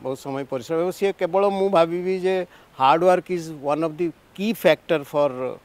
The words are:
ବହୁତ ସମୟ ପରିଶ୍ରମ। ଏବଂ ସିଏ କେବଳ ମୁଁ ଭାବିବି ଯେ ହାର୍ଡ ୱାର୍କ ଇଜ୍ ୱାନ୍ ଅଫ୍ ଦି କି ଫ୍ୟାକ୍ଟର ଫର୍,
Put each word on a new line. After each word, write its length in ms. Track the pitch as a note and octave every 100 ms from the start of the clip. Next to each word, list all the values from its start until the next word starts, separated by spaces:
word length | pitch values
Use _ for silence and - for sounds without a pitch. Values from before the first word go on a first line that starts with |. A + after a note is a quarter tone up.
ବହୁତ 160 | C3 C3+
ସମୟ 260 | C#3 C3+
ପରିଶ୍ରମ। 340 | C#3 C3 A#2 E3
ଏବଂ 100 | F3+
ସିଏ 220 | - G3
କେବଳ 300 | - F3 F#3+ G3+
ମୁଁ 200 | G3 G3
ଭାବିବି 440 | F3 E3+ F3 F#3 F#3
ଯେ 260 | F#3+ F#3 F3 - _ -
ହାର୍ଡ 240 | C3 E3
ୱାର୍କ 240 | F3+ F3+ -
ଇଜ୍ 180 | F3 D#3+ D3+
ୱାନ୍ 220 | C#3+ D3+
ଅଫ୍ 120 | D#3+ D3+
ଦି 100 | E3+ - _
କି 180 | - G#3+
ଫ୍ୟାକ୍ଟର 500 | - F3 D3+ - D#3
ଫର୍, 560 | C#3 D3 C#3+ B2+ B2+ -